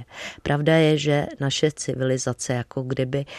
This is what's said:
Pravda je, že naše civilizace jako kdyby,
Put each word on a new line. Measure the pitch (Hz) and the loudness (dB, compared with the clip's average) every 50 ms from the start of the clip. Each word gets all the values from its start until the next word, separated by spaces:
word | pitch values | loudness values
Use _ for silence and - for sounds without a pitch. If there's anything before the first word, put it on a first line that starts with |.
| 120 _ - - - - - - - | -10 _ -16 -14 -14 -14 -14 -8 -2
Pravda | - 143 147 147 156 160 | -2 0 2 4 4 6
je, | 165 160 151 156 | 6 6 6 4
že | 147 147 151 143 143 147 - 320 - | 2 2 2 2 0 0 -2 -6 -4
naše | 139 139 - - - 156 | -4 -2 0 2 0 0
civilizace | - - - - 127 127 131 131 131 127 - 127 123 - - - 127 | 0 -2 -6 -6 -4 -2 0 0 0 0 0 -4 -4 -4 -4 -4 -4
jako | 123 117 - - 135 | -4 -4 -6 -6 -6
kdyby, | 131 127 135 127 131 127 135 143 139 - - | -4 -4 -2 -2 -2 -2 -2 -4 -6 -6 -12